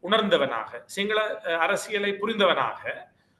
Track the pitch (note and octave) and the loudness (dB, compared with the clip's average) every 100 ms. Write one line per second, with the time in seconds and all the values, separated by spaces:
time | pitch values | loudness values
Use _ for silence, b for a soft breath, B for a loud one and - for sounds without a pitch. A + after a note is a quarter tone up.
0 | F3 A3 G3+ E3 C3 A#2 G#2 A#2+ - G3 | 0 2 4 4 2 -2 -6 -12 -10 -4
1 | G3+ G#3+ G#3+ - F3+ E3 E3 G3 - G#3 | 0 0 -2 -4 -2 2 2 0 -2 -2
2 | G3+ G3 G#3 G#3+ F#3 C#3+ A#2 G#2 A#2+ - | -2 -2 -2 2 4 4 0 -4 -10 -10
3 | - _ _ | -14 _ _